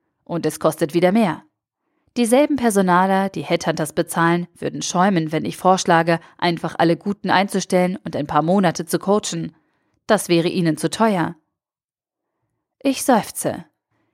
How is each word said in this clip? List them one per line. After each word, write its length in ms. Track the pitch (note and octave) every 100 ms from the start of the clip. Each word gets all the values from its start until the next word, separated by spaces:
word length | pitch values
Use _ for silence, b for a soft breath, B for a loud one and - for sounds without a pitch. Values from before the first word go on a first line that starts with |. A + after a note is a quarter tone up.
| _ _ -
Und 200 | E3+ D#3
es 160 | D3+
kostet 320 | D#3+ D3+ E3
wieder 200 | E3+ F3+
mehr. 300 | G#3 G#3 - - _ _ _ _ _ _ -
Dieselben 380 | A#3+ B3 D4 C#4+
Personaler, 720 | A#3 G3 F#3+ F3 F#3+ F#3+ G3
die 140 | E3 C#3+
Headhunters 500 | E3+ - D#3+ D3+ -
bezahlen, 520 | E3 - E3 F3 F3 _
würden 240 | D3 D3
schäumen, 500 | - F3 F#3 F3+ D#3+
wenn 140 | D#3 D3+
ich 100 | -
vorschlage, 640 | F#3 F#3 - E3+ E3 E3 B B
einfach 380 | F3 E3+ E3+ -
alle 220 | E3+ E3+
Guten 320 | - G3+ F#3+
einzustellen 680 | F3 G3+ G3+ - F#3 F3+ F#3 -
und 100 | C3+
ein 120 | D3
paar 160 | D#3
Monate 420 | D#3+ F#3+ F3+ D#3 E3
zu 140 | E3+
coachen. 580 | - G#3 G#3 E3+ E3 - _ _ _ _ -
Das 160 | G#3 -
wäre 200 | F3 E3+
ihnen 280 | - E3+ D#3
zu 140 | D#3+
teuer. 460 | - A3 F#3+ E3 F3 _ _ _ _ _ _ _ _ _ _ _ _ _ _
Ich 200 | C#4 C4
seufze. 640 | - A#3 - - - A2 - _ _ _ _